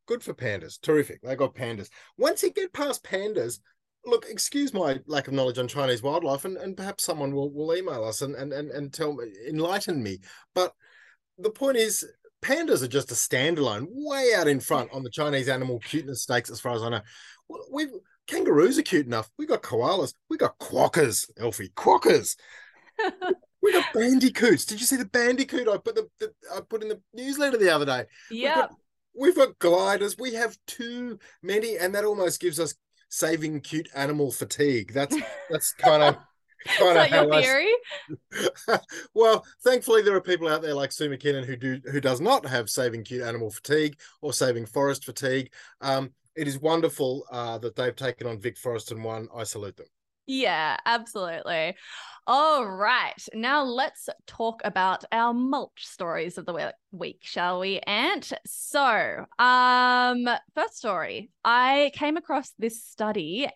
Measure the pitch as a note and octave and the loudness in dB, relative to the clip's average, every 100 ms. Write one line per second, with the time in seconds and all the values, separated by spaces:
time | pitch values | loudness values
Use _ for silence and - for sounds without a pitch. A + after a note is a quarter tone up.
0 | - A#3+ - - A#2+ G2+ D#2+ - - D#3 | -6 -6 -6 -6 -4 -6 -8 -8 0 2
1 | C3+ - A#2+ - C3+ - A#2+ A2 G2 - | 2 -4 -8 -2 -2 -4 -8 -8 -12 -18
2 | - - C#4 G#4 F4+ G4 F#4+ - C#4+ - | -16 -2 -2 0 -2 -2 -6 -4 -4 -6
3 | - F#3+ G#3 G3 A#2+ - _ _ _ _ | -6 -6 -4 -4 -4 -8 _ _ _ _
4 | - A#3 - G3+ - C#4+ C#4+ G3 D#3 C3 | -2 -2 -2 -6 -4 -2 -2 -2 -2 -2
5 | C#3+ D3 C3+ C#3 B2+ B2 B2 C#3+ C3+ B2 | -4 -4 -2 0 0 -2 -4 -2 0 0
6 | C3 D#3+ D#3+ C#3 F#3+ F#3 F#3+ F#3 F#3+ G3+ | 0 -2 -2 -4 -4 -8 -10 -10 -10 -6
7 | - D#3 C#3 C#3 C#3+ C#3+ D#3 F3 F#3 C3 | -4 -2 -4 -2 -4 -4 -2 -2 -2 -4
8 | A2 G#2+ C#3 C3 C#3+ C#3 D3+ C#3 C#3+ - | -4 -4 -6 -6 -8 -8 -8 -8 -10 -6
9 | D3+ C#3+ A#2 G2 B2 D#3 E3+ G3 G3 D#3 | -6 -4 -10 -12 -8 -4 -2 -2 -2 -4
10 | G#2 F#2+ - - _ - F3+ - _ - | -4 -8 -12 -20 _ -2 -2 -4 _ -20
11 | - _ _ - G#3 G#3+ C#4 B3+ A3 - | -20 _ _ -6 -6 -2 0 2 2 0
12 | D3+ - _ _ - D4 D#4+ F3+ B2 C3+ | -8 -14 _ _ -2 0 2 2 2 -2
13 | - A#2 - B2+ C#3+ E3+ C3 G#2 D3+ B3+ | -2 -4 0 0 2 2 0 -2 -6 -8
14 | D4 C#4 B3 G#3 D#3 C#3 - D3+ A#2 C3+ | -6 0 4 4 4 2 2 -2 -2 -8
15 | B2+ - D3+ C#3 C3 C3 C3 A#2+ - D3+ | -8 -4 -2 0 0 -2 -2 -6 -6 -6
16 | C3+ B2 - A#2+ A#2+ A#2 B2+ A#2+ A#2 A#2 | -6 -8 -2 -2 -2 -8 -6 -4 -2 -4
17 | G#2 - - - - A#3 - C#4 D4+ A3 | -6 -18 -20 -20 -20 -18 -10 -6 -6 -8
18 | _ _ - E4+ F4+ D3+ F#3 C#4 - E3+ | _ _ -8 -2 4 6 6 4 2 0
19 | C3 A2+ A2 - D4+ A#3+ - A2+ B2+ F#3 | 0 -4 -4 -6 -2 -2 -2 -2 0 0
20 | C#3 - - D#4+ - - - - C#3+ E3 | -2 -6 -8 0 0 -2 -4 2 4 6
21 | C#3 G2 - - A2+ - G2 - - - | 4 2 -4 -6 -6 -6 -10 -2 4 6
22 | - D3 - - - - - _ _ - | 8 6 4 -8 -12 -20 -20 _ _ -4
23 | G4+ - F4+ F#4 _ _ G4+ F4+ - A3 | -4 -2 -4 -4 _ _ 2 4 2 2
24 | A#3 C4 B3 - A3+ D3+ - G#3 B3 C4 | 4 6 4 4 4 4 2 -4 0 0
25 | G3+ B3 A#3+ B3+ C4+ - A#3 G3 A#3 A3 | 0 2 2 2 0 0 0 0 0 -4
26 | G#3+ - G#3+ - - F#3 - A3 G#3+ G3+ | -4 -6 -10 -10 -12 -12 -6 -6 -6 -8
27 | _ A3+ C4 C#4 C#4+ A#3+ F#3 D#3 C#3+ B2+ | _ -10 -6 0 2 4 4 4 2 -2
28 | - - - A3+ C4 D#4+ - - _ _ | -4 -14 -14 -4 0 0 0 -4 _ _
29 | _ - C#4+ F4+ C4 - F3 F3 G3 G3 | _ -2 2 4 4 4 2 4 4 0
30 | G3+ - B3+ A3+ A#3 - - - A#3 A#3+ | -2 -6 -6 -4 -4 -6 -16 -12 -10 -8
31 | B3 A3 - _ F3 G3+ A3+ F#3 F3+ G3+ | -10 -12 -16 _ -4 -2 -2 -4 -2 0
32 | G#3 G#3 F3+ - F3 D3+ D#3+ - _ _ | 0 0 0 0 -2 -2 -4 -6 _ _
33 | _ - D#3+ E3 D#3 D3+ - D#3 E3 C#3 | _ -4 0 0 -2 -6 -6 -8 -6 -4
34 | C#3 D3+ C#3 - - - D3 B2 G2 A#2+ | -2 0 -2 -4 -6 0 2 2 0 -2
35 | C#3+ D4+ - - - D#3 - - F3 D3+ | -2 -2 -6 -10 -6 -4 -4 2 6 8
36 | D3 - - _ _ - - - F3+ E3+ | 6 4 -2 _ _ -14 -2 4 8 8
37 | D#3 - D3+ D#3 C4 C4+ F#4 A#4+ - D5 | 8 6 6 6 6 4 4 2 0 -14
38 | - D4 _ - - - - A3 - - | -12 -14 _ -4 -2 -2 0 0 -2 -16
39 | - G#3+ A3+ G#3+ - - B3 B3+ - A3+ | -4 4 6 6 0 -2 2 4 6 4
40 | G3+ F#3+ F#3 F3 E3 D#3 D#3 C#3+ C#3 - | 6 2 2 0 2 0 0 -2 -4 -4
41 | D3+ C3+ D3 C#3 B2+ B2 C3 C3 B2+ C#3 | -4 -2 0 -2 -2 -6 -4 -6 -4 0
42 | C3+ C3 F#3+ C4+ C3+ B2+ A2 - B2 A2+ | 2 2 4 2 2 -4 -2 -2 -2 -4
43 | G#2 B2 A#2+ A#2 A2 - - D3+ D3+ C#3+ | -8 -8 -6 -6 -6 -8 -2 0 0 -4
44 | - _ D3+ B2 C3 A#2 A2 C#3+ C#3 C#3 | -20 _ -6 0 0 0 -4 0 0 0
45 | - A#2+ C3+ C3 C3 - - - C3+ C3+ | -8 -6 -2 -2 -4 -12 -20 -8 -2 -2
46 | C3 _ _ D#3+ D3 C3+ D#3 E3 D#3+ - | -2 _ _ -6 -4 -2 0 2 2 0
47 | C3+ C3+ B2+ B2 A#2+ A#2 A2+ - B2 A#2+ | -2 -2 -8 -8 -6 -6 -6 -2 -2 -2
48 | B2+ - A#2+ A2+ A2+ - B2+ A#2 - A2+ | -6 -6 -6 -6 -8 -6 -6 -6 -8 -10
49 | A2+ A2+ A2+ A#2+ G#2 A2 G2+ F2 - _ | -8 -8 -10 -10 -10 -8 -12 -14 -20 _
50 | _ _ - C4 A#3 D#3+ D#3 A2+ - A#3 | _ _ -8 -2 0 0 -2 -2 -2 -2
51 | A3 G#3+ F3+ E3 - E3 D#3+ - - - | -4 -8 -8 -8 -6 -4 -4 -6 -14 -18
52 | - - - B3+ D#4 D4+ G#3+ F#3 G#3 B3 | -18 -8 2 4 4 4 0 -2 2 2
53 | E3+ - - A3 A#3+ D4 C4 A#3+ C#4+ - | 0 -8 -12 -6 0 0 0 -2 -4 -4
54 | - - - - A3+ A3+ G#3+ F#3 F#3 F#3 | -14 -14 -12 -6 -6 -4 -4 0 2 0
55 | - A3+ A#3 A#3+ C4 C4+ - - - - | -2 0 2 2 0 -2 -6 -12 -18 -8
56 | F3 D#3+ E3 F3 E3 E3 D3+ - _ F3+ | -6 -4 -6 -8 -8 -6 -6 -8 _ -10
57 | E3 - - - F3 F3+ F#3+ G3 - G#3 | -10 -10 -12 -4 -2 -2 -2 -4 -2 -2
58 | C#4+ G4+ - - - - - C#4+ C4+ G#3 | 0 -2 -6 -12 -12 -14 -4 2 4 2
59 | C3 D#2+ F#3 - B3 B3+ B3 B3 B3 B3 | 0 -4 -6 2 4 6 6 6 6 4
60 | B3 B3 A#3+ A#3 - - G4+ - A3+ F3+ | 4 2 0 -2 -4 -4 -4 -4 -4 -2
61 | C3+ G2 A3 _ - A#3+ B3+ C#4 C#4+ C#4+ | -4 -8 -12 _ 2 4 6 4 2 0
62 | D4 D#4+ E4 D4 C4 - A3 A3+ - - | -2 -2 -2 -4 -4 -6 -6 -6 -12 -6
63 | G#3+ G#3 D#3 G3+ C#4+ | -2 -2 -4 -4 -4